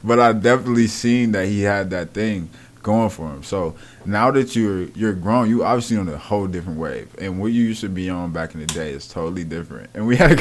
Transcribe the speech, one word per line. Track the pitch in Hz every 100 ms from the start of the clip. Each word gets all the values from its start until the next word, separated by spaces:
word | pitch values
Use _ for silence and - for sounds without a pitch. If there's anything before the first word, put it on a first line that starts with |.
But | 107 120
I | 120
definitely | 110 120 127 123 117 113
seen | - 120 123 117
that | 104 95
he | 104
had | 101 101 95
that | 92 82
thing | - 110 101 80 - - -
going | - 110 113
for | - 80
him. | 69
So | - 98 85 - - -
now | - 104 123
that | 135 123 117
you're, | 107 95 90 -
you're | 110
grown, | 92 90 120 113
you | 117
obviously | 87 123 117 110
on | 92
a | 73
whole | - 107 95
different | 90 87 80
wave. | 80 64 - -
And | 98 92
what | 107
you | 117
used | 113 110
to | 104
be | 92 92
on | 90 87
back | 82 82
in | 80
the | 78
day | 80 78
is | 69 -
totally | - 82 92
different. | 85 82 85 62 -
And | - 110
we | 123
<laughs> |
had | 170
a | 139